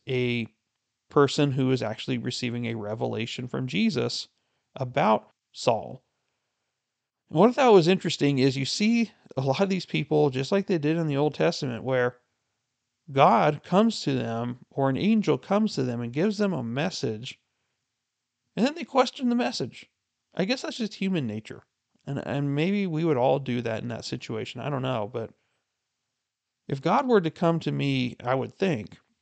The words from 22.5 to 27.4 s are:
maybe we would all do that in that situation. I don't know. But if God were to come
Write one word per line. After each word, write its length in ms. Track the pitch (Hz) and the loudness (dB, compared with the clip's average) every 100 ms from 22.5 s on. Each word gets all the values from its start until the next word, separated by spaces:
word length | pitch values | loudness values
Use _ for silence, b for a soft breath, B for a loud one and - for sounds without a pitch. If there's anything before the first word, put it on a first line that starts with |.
| 143 | 0
maybe 320 | 175 208 190 | 0 0 -2
we 160 | 156 | -2
would 140 | 165 127 | 0 2
all 220 | 131 143 | 2 0
do 220 | 131 120 | -2 -4
that 180 | 117 110 | -4 -6
in 80 | 120 | -6
that 160 | 117 - | -10 -8
situation. 560 | - - 113 110 123 | -10 -8 -8 -8 -8
I 80 | 143 | -6
don't 120 | 139 | -4
know. 280 | 131 120 104 | -4 -4 -4
But 200 | 120 110 - _ _ _ _ _ _ _ _ _ _ _ _ - | -8 -10 -14 _ _ _ _ _ _ _ _ _ _ _ _ -8
if 120 | 139 | -4
God 240 | 180 240 262 | 0 0 2
were 140 | 214 | 2
to 100 | 160 | 2
come 300 | - | 0